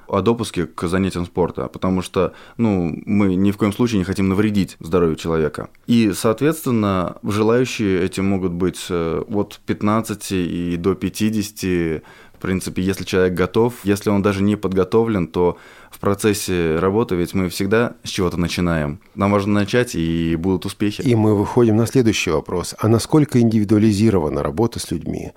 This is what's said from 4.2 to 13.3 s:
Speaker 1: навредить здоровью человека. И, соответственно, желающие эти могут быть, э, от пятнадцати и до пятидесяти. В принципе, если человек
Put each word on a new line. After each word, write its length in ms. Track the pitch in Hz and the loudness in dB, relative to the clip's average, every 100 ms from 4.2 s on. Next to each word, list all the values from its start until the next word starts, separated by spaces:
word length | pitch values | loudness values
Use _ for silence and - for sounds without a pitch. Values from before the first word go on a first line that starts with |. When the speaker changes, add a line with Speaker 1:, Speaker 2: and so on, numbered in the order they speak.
| 95 | 0
Speaker 1:
навредить 480 | 95 107 104 90 - | 2 2 0 -2 -6
здоровью 340 | 82 90 85 | -2 0 2
человека. 540 | 78 85 80 76 - - - - | 0 -2 0 -2 -4 -12 -12 0
И, 240 | 117 110 | 2 4
соответственно, 1040 | 87 117 110 143 160 139 117 104 95 85 - | 2 0 0 0 -2 -2 0 0 0 -2 -6
желающие 800 | 113 104 107 117 127 - 104 92 | -4 0 2 2 0 0 0 0
эти 180 | 92 92 | 0 -2
могут 320 | 95 98 92 | -2 0 -2
быть, 340 | 87 92 - - | 0 -2 -2 -4
э, 320 | 87 82 80 - | -4 -2 -4 -4
от 320 | 104 101 - | -4 -4 -6
пятнадцати 720 | - 104 104 110 107 104 - | -8 -4 0 0 -2 -8 -4
и 420 | 95 85 87 87 87 | -2 -2 -4 -4 -2
до 200 | 90 90 | -2 -2
пятидесяти. 1080 | 95 - 107 110 98 - 95 90 82 78 - - - | -4 -2 -2 0 -4 -6 -2 0 0 -4 -8 -20 -20
В 60 | - | -10
принципе, 420 | - 92 87 - | -4 -4 -4 -4
если 200 | 92 95 | -2 -4
человек 320 | 90 95 92 | -2 0 2